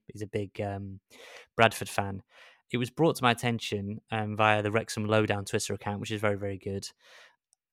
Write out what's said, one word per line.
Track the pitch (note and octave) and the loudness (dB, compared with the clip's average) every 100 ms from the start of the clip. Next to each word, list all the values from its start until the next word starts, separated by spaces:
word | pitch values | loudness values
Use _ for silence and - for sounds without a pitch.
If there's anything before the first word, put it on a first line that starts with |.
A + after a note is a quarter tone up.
| - | -8
he's | G#2 | -12
a | G#2 | -6
big, | G#2+ G2 - | -4 -4 -6
um, | G2+ G2 G2 F#2+ _ - - - - - | -6 -6 -8 -12 _ -20 -20 -20 -6 6
Bradford | A2+ - G2 | 6 4 -4
fan. | - G2 F#2+ - - - - _ | -2 -2 -4 -12 -20 -20 -20 _
It | B2 | -4
was | B2 | -2
brought | - D#3+ B2+ | 2 2 4
to | |
my | B2 | 2
attention, | A#2 B2 A#2 - G#2 G2 A2 - | 2 0 -2 -2 -4 -4 -8 -6
um, | A2 G#2+ G#2 | -4 -2 2
via | G#2+ G#2+ | 4 4
the | G#2 | 2
Wrexham | A2 G#2+ - | 0 -2 -2
Lowdown | G#2 G#2+ G#2+ G2+ | 2 4 4 0
Twitter | G2+ G#2+ - | -2 -4 -2
account, | G2+ - G2+ | -4 -4 -6
which | G#2 | -4
is | G#2+ | -2
very, | G#2+ G2+ | 0 0
very | G2+ G2 | -4 -6
good, | G2+ G2 - - - - - _ _ _ _ | -6 -6 -8 -14 -20 -20 -20 _ _ _ _